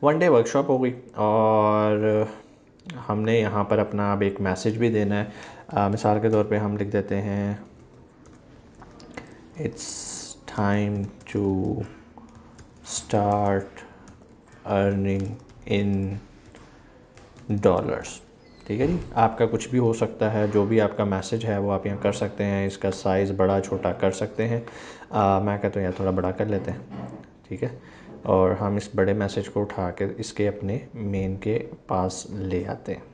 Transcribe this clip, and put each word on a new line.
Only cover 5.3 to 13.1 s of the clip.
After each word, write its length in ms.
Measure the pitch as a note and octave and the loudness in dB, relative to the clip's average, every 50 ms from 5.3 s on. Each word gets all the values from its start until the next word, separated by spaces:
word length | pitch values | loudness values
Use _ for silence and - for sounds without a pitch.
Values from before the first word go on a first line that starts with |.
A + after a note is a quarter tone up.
| - - - - - - - - - | -8 -16 -18 -18 -18 -20 -16 -4 0
आ, 140 | - G2+ G2+ | 0 2 2
मिसाल 300 | G2+ G#2 - G#2+ G#2 G#2+ | 0 0 2 2 2 4
के 100 | G#2+ A2+ | 2 2
तौर 140 | A2 G#2+ G#2 | 4 4 2
पे 140 | G2+ G#2+ G#2 | 2 2 0
हम 200 | G#2+ G#2 G#2 G#2 | 0 0 -2 -2
लिख 100 | G2+ F#2+ | -4 -2
देते 280 | G#2+ G#2 F#2+ - G#2+ G2+ | 0 -2 -2 0 -2 -4
हैं, 460 | F#2+ G2+ G2 G2+ G2+ G2+ G#2 G#2 - - - - - - - - - - - - - - - - - - - - - - - - - - - - - - - - - - - - - - - E3+ | -2 -2 -2 -2 -2 -2 -2 -4 -8 -16 -20 -20 -20 -20 -20 -20 -20 -20 -20 -20 -20 -20 -20 -20 -20 -20 -20 -20 -20 -20 -20 -20 -20 -20 -20 -20 -20 -16 -16 -16 -16 -18 -20 -20 -20 -20 -12 -8
"It's 260 | D#3 - - - - - - - - - - - - - - - - - | -8 -8 -6 -8 -12 -12 -12 -12 -12 -12 -12 -14 -14 -14 -16 -16 -16 -10
time 480 | - - G#2+ G2+ G2+ G#2 G#2 G2+ G#2 G2+ G2+ G#2 - - - - | -4 0 0 2 2 2 0 0 -2 -2 -4 -6 -8 -14 -18 -6
to 160 | - G#2 G2+ G2 F#2+ F#2 F#2+ G#2 G#2+ G#2+ - - - - - - - - - - - - - - - - - - - - - - - | -4 0 0 2 2 0 0 -2 -2 -4 -6 -8 -12 -18 -20 -20 -20 -20 -20 -20 -20 -20 -20 -20 -20 -20 -20 -20 -20 -20 -16 -10 -10
start 920 | - - - | -10 -6 0